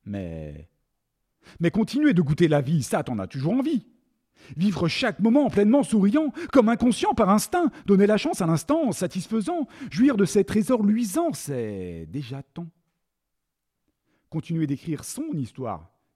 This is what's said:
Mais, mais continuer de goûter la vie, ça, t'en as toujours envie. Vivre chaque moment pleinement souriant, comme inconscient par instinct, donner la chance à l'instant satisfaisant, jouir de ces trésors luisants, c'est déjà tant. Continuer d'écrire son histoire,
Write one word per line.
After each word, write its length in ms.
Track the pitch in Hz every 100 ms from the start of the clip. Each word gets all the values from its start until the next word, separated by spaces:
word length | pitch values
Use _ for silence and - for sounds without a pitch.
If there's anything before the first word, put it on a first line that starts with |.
| 101
Mais, 640 | 101 87 80 76 73 78 _ _ _ _ _ _ _ _ -
mais 100 | 170
continuer 440 | 214 220 269 302
de 80 | 180
goûter 260 | 143 151 170
la 140 | 147
vie, 200 | 135 165
ça, 200 | 113 196
t'en 160 | - 113
as 80 | 95
toujours 260 | 139 143
envie. 340 | 247 277 262 - _ _ _ _ _ - 147
Vivre 320 | 202 170 170
chaque 320 | - 247 170
moment 300 | 220 262 269
pleinement 320 | - 208 285
souriant, 500 | - 220 196 269 311 - 339
comme 180 | 277 220
inconscient 420 | 233 247 208 415
par 160 | 311 196
instinct, 420 | 208 - 359 320 -
donner 220 | - 196 202
la 100 | 214
chance 240 | 311 339
à 60 | 170
l'instant 460 | 160 - 320 277
satisfaisant, 760 | 165 143 190 - 220 202 349 277 - 240
jouir 260 | 139 269 220
de 80 |
ces 200 | 196 208
trésors 380 | 196 214 208 247
luisants, 520 | 202 220 226 233 339
c'est 720 | 160 - 131 110 98 90 82 80
déjà 340 | 120 123 139
tant. 260 | - - 170 _ _ _ _ _ _ _ _ _ _ _ _ _ _ _ _
Continuer 360 | 160 - 165 151
d'écrire 380 | 139 165 143
son 280 | 120 - 320
histoire, 560 | 180 120 - 120 85 80 _ _